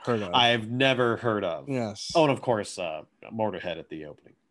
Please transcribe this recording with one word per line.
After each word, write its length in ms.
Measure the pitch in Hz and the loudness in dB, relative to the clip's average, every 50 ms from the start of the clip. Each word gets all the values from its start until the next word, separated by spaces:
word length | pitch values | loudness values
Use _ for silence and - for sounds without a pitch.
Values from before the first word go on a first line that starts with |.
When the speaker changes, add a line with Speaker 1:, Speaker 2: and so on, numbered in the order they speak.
| - | -2
Speaker 1:
heard 180 | - 120 110 | -2 -2 0
of. 100 | 104 90 87 | 0 0 2
Speaker 2:
I've 360 | 127 120 120 120 117 107 107 | 4 6 6 4 2 0 -4
never 480 | 120 123 135 135 131 120 127 117 113 101 | 0 2 4 4 4 4 4 2 2 2
heard 260 | 113 120 107 104 98 | 0 0 0 0 0
of. 240 | 87 82 73 69 143 | -2 -4 -4 -6 -6
Speaker 1:
Yes. 420 | 135 127 117 107 98 - - - - | -4 -4 -4 -4 -6 -10 -10 0 4
Speaker 2:
Oh, 80 | 170 156 | 4 6
and 80 | 147 | 6
of 80 | 135 120 | 4 2
course, 380 | - 131 120 104 98 - - - | 0 0 0 0 -2 -4 -8 -8
uh, 240 | 90 82 80 78 - - _ _ - - | -6 -6 -6 -8 -12 -16 _ _ -16 -10
Motorhead 460 | - 113 107 107 92 85 - 90 85 80 | -4 -2 -2 -2 -2 -4 -6 -6 -8 -8
at 100 | 78 - | -10 -12
the 160 | 78 78 76 | -12 -12 -12
opening. 280 | 76 73 - _ - _ _ _ _ | -14 -16 -18 _ -20 _ _ _ _